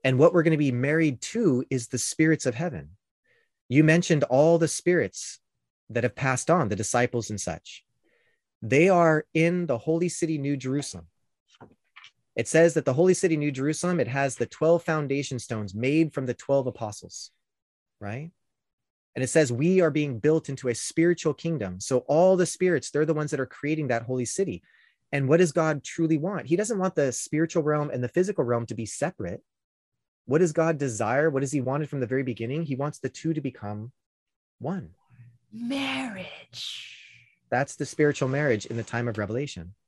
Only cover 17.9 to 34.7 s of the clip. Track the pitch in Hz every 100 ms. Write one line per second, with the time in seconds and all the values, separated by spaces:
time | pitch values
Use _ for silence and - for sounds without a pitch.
17.9 | _ 104 120 165 _ _ _ _ _ _
18.9 | _ _ - 127 - 139 120 160 185 165
19.9 | 147 147 117 147 160 - 135 127 117 -
20.9 | - 170 170 160 143 165 156 95 92 -
21.9 | 127 - 147 185 185 175 - 180 151 -
22.9 | 147 156 151 147 139 127 - 143 156 139
23.9 | 117 113 127 120 - 190 90 _ _ _
24.9 | _ _ 143 131 165 180 165 160 143 -
25.9 | - 160 160 170 196 127 175 208 208 185
26.9 | 175 139 - - 151 160 175 151 151 147
27.9 | 127 123 - 190 202 120 117 117 113 110
28.9 | - 156 - 92 - _ _ _ _ _
29.9 | _ _ _ - 143 180 156 165 156 139
30.9 | 107 110 131 160 135 135 143 123 143 151
31.9 | 143 117 131 123 117 117 147 160 131 143
32.9 | - 127 - 160 156 139 - 104 104 117
33.9 | _ _ _ _ _ _ _ 123